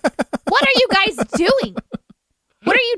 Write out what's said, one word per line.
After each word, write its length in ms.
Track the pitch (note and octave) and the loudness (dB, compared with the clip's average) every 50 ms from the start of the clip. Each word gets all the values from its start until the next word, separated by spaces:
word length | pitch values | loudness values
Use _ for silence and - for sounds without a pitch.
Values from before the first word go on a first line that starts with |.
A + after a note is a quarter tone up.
| - D4 - - - - - - - | -2 -6 -4 -4 -6 -6 -6 -8 -4
What 160 | - G4+ C5+ C#5+ | 0 0 2 2
are 160 | C#5 C5 - | 2 2 2
you 80 | C5 G4+ | 2 2
guys 260 | - G4 G4 A4 C#4+ A#3 - - - | 2 0 0 0 -2 -4 -6 -4 -2
doing? 400 | - E4+ A4 C#5 C5 C4 G#3+ F3 A#3 - - - - _ _ - _ _ _ _ _ _ _ _ _ - | 0 2 2 2 2 0 -4 -8 -12 -12 -12 -16 -16 _ _ -20 _ _ _ _ _ _ _ _ _ -2
What 120 | - G4+ | 0 2
are 20 | B4+ | 2
you 140 | B4 A#4 A#4+ | 2 0 -4